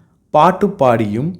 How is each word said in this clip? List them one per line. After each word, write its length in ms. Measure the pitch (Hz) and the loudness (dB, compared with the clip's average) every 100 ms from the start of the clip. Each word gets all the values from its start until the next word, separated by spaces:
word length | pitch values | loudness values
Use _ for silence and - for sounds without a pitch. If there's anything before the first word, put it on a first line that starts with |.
| _ _ _ | _ _ _
பாட்டு 400 | 151 165 185 202 | 2 2 2 -4
பாடியும் 640 | - 131 117 107 104 156 | 0 0 0 -2 -4 -6